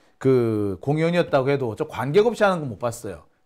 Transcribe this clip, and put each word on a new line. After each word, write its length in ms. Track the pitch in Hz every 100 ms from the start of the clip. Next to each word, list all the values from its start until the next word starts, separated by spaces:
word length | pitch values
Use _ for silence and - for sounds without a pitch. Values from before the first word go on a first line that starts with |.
| _ _
그 600 | 131 127 117 107 101 92
공연이었다고 680 | 139 156 165 175 160 139 131
해도 260 | 139 123 107
저 120 | 151
관객 380 | - 127 170 226
없이 180 | 220
하는 160 | 208 175
건 100 | 147
못 100 | 101
봤어요. 460 | 120 - 101 85 - _